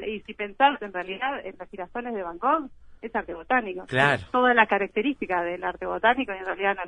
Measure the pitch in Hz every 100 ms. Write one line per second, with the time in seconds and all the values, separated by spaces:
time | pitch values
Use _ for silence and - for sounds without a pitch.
0 | - 214 - 208 208 202 277 285 208 185
1 | 180 190 262 277 190 190 175 208 175 240
2 | 240 220 175 170 233 320 269 - - -
3 | 233 226 - 170 160 254 220 180 190 127
4 | 143 135 - 247 247 233 214 202 196 -
5 | 240 277 202 180 170 175 180 175 185 180
6 | 220 247 - 190 190 175 196 190